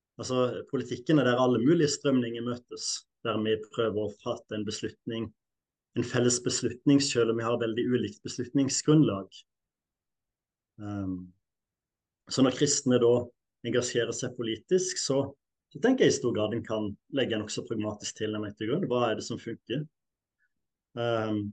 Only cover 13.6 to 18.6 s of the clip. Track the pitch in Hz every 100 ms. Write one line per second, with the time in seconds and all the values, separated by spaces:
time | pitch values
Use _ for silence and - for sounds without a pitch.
13.6 | 120 123 - 117 113 113 120 - 113 110
14.6 | - 185 180 - - 135 113 - _ _
15.6 | _ 151 240 254 170 - 123 104 107 117
16.6 | 104 110 107 104 _ 135 110 107 107 -
17.6 | - 110 107 104 - - 110 107 107 -